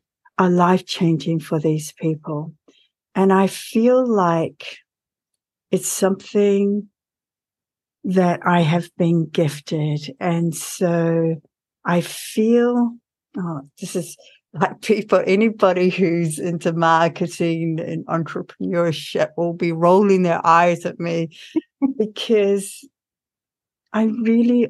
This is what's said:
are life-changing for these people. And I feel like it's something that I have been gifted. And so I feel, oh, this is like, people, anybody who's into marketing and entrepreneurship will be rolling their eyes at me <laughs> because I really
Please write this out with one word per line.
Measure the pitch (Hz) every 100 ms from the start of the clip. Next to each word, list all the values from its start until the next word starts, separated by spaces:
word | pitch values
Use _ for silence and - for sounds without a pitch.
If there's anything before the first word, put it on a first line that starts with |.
| _ _ _ -
are | 185
life-changing | 175 175 185 - - 170 160 170 165
for | 160 160
these | 156 156 151
people. | - 160 156 160 147 165 - _ _ _ _ _ -
And | 196
I | 190 190
feel | - - 226 240 254 254
like | 214 175 165 165 - - - _ _ _ _ _ _ _ _ _
it's | 185 -
something | - 190 190 - 208 202 196 202 208 202 _ _ _ _ _ _ _ _ _ _ _
that | 208 185 180 170 180
I | 175
have | 160 175 170 -
been | 170 170 156
gifted. | - 156 147 - 160 151 147 - -
And | 185 170 170
so | 156 - - 175 170 165 165 165 160 - _ _ _ -
I | 175
feel, | - - - - 220 240 240 240 233 233 _ _ _ -
oh, | 175 156 147 -
this | 185 185
is | 160 - - _ _
like, | - 185 -
people, | - 208 208 185 190
anybody | 196 226 214 196 180 185
who's | 180 185 170 165 151
into | 175 170 175
marketing | 165 165 165 170 165 170 - 170 165 165 160
and | 165 165 -
entrepreneurship | 165 160 175 - - 185 175 170 151 - - 156 -
will | 170
be | 170 175
rolling | 165 170 185 208 190
their | 180 165 -
eyes | 165 175 170 175
at | -
me | 170 170 165 - - 320 -
<laughs> | - 269 269
because | 214 208 - 220 202 202 190 - - _ _ _ _ _ _ _ _ _ _
I | 220 220 226
really | 220 233 240 240 233